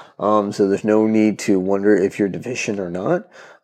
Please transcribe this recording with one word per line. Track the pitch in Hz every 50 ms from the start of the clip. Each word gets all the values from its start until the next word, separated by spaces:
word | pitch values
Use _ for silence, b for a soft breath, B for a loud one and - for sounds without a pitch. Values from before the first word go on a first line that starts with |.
| - - _ -
Um, | - 104 107 107 101 101
so | 101 - 104 98
there's | 98 92 -
no | 107 107 107 107
need | 110 110 110 107 107 98 -
to | - - 101 92
wonder | 92 95 98 98 98 104 104
if | 92 92 95 - -
you're | 104 98
deficient | 90 85 78 117 127 - - - 104 101
or | 95 87
not. | 87 90 98 135 175 175 - - B B B B B B